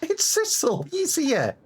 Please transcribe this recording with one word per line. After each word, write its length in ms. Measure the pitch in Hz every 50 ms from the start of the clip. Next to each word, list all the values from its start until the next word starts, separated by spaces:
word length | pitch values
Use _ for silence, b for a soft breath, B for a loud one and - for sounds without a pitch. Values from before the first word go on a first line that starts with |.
It's 240 | - 320 392 381 -
Cecil, 600 | - - 415 440 427 - - - 247 214 - 143 143
he's 260 | - 381 381 - -
here. 400 | - 311 269 254 196 135 107 - - -